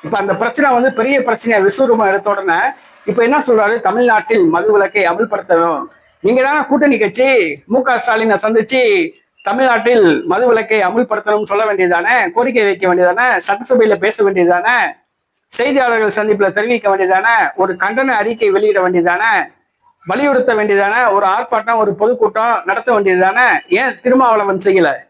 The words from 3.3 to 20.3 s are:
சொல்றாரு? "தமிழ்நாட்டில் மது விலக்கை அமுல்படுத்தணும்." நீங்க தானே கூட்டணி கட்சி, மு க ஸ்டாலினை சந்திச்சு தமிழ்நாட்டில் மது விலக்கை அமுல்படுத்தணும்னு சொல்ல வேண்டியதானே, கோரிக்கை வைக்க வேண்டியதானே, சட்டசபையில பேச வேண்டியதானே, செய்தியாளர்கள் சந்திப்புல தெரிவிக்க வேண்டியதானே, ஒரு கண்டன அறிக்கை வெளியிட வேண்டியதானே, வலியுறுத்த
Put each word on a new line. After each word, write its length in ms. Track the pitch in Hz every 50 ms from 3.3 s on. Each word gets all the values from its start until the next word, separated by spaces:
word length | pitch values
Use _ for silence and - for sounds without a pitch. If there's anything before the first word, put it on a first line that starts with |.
| 277 294 277
சொல்றாரு? 280 | 262 233 220 208 208 226 240
"தமிழ்நாட்டில் 640 | - 185 202 233 247 240 220 214 214 - 226 214 180 160 165
மது 160 | 175 196 214 208
விலக்கை 280 | 202 196 190 - 208 190 170
அமுல்படுத்தணும்." 720 | 170 - 233 - 208 202 - - 175 165 170 170 160 139 - - _ _ _ _ _ _ -
நீங்க 140 | 196 247 269
தானே 180 | 254 269 294 302 269 -
கூட்டணி 260 | 269 269 294 285 262 202
கட்சி, 280 | 220 196 - 233 254 269 269 226 180 156 147 143 _ -
மு 80 | 220 269 254 269
க 80 | 247 226
ஸ்டாலினை 400 | - 240 226 220 220 226 202 - -
சந்திச்சு 360 | 214 226 220 214 - 262 262 254 220 202 185 160 156 - _ _ _ _ _ _ -
தமிழ்நாட்டில் 580 | 220 247 262 254 233 220 208 233 247 233 196 170 151 127 - 165
மது 140 | 180 208 247 247
விலக்கை 320 | 226 220 208 - 220 214 196 180
அமுல்படுத்தணும்னு 600 | 214 233 247 - 220 202 196 214 214 208 214 -
சொல்ல 120 | 202 208 220 214
வேண்டியதானே, 460 | 202 190 185 175 175 170 175 214 247 247 202 170
கோரிக்கை 340 | 175 220 247 262 247 247 214
வைக்க 220 | 202 185 170 185 185
வேண்டியதானே, 400 | 175 180 180 175 180 220 247 247 220 180 247 -
சட்டசபையில 480 | - - 240 - 254 226 220 214 202 190 185
பேச 100 | 214 214 - 208
வேண்டியதானே, 520 | 196 190 185 175 175 175 180 175 226 247 240 190 156 - _ _ _ _ _ _ _ _ _ _ _
செய்தியாளர்கள் 640 | - - 240 285 269 277 254 240 233 226 220 208 - 214
சந்திப்புல 320 | 208 214 208 196 202 190 190 208
தெரிவிக்க 300 | 208 240 247 226 - 202
வேண்டியதானே, 460 | 196 196 190 185 185 190 190 226 233 220 180 143 -
ஒரு 180 | - 185 190 180 180 190
கண்டன 340 | 202 220 254 269 269 240 214 202
அறிக்கை 260 | 226 233 226 226 202
வெளியிட 300 | 190 196 214 214 202 196 180 185
வேண்டியதானே, 440 | 180 175 170 175 175 190 214 226 214 180 160 - _ _ _ _ _ _ _ _ _ _ _
வலியுறுத்த 460 | 165 185 247 285 285